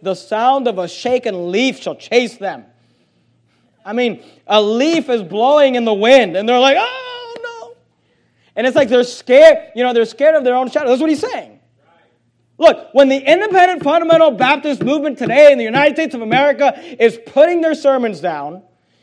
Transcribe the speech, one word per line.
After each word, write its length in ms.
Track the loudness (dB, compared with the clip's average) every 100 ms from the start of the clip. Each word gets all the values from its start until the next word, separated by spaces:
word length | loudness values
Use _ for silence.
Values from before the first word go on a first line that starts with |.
"The 140 | -8
sound 520 | -8 -6 -2 0 0 -2
of 120 | -6
a 100 | -8
shaken 640 | -8 -4 -4 -4 -8 -6
leaf 320 | -2 -2 -4
shall 140 | -10 -12
chase 420 | -4 -4 -4 -8
them." 260 | -12 -12 -18 _ _ _ _ _ _ _ _ _ _ _ -10
I 60 |
mean, 300 | -4 -4 -6 -16 _ -2
a 160 | 0
leaf 480 | 0 0 0 -2 -2
is 120 | -6
blowing 520 | -6 -2 0 2 2
in 100 | 0
the 80 | -2
wind, 460 | 0 4 4 4 -4
and 100 | 0
they're 100 | 2
like, 200 | 2 2
"Oh, 540 | -2 -6 -14 -16 -16 -16
no." 320 | -16 -16 -20 -20 _ _ _ _ _ _ _ -6
And 100 | -2
it's 80 |
like 140 | 0 0
they're 160 | 0
scared, 680 | -2 -6 2 6 6 6 -2
you 100 | -4
know, 80 | -2
they're 140 | 0 -2
scared 300 | 0 0 2
of 80 |
their 100 | 0
own 160 | -2 -2
shadow. 180 | -4 0
That's 140 | 0
what 80 | 0
he's 100 | -2
saying. 380 | -4 -10 -14 _ _ _ _ _ _ _ _ _ _ 2
Look, 320 | 2 2 -4
when 160 | 2 2
the 80 | 2
independent 640 | 0 0 2 2 2 2
fundamental 480 | -2 -2 2 4 4
Baptist 520 | 2 0 0 -2 -4
movement 360 | -2 -2 -4 -6
today 340 | -2 6 6
in 60 | 6
the 60 |
United 320 | 0 0 0 0
States 180 | -6
of 80 | -6
America 580 | -2 0 0 2 0 -2 -10 0
is 200 | 0 0 -6
putting 340 | 2 2 2
their 140 | -2
sermons 460 | -2 0 0 -2 -6
down, 420 | -8 -8 -10 -14 _ _ _ _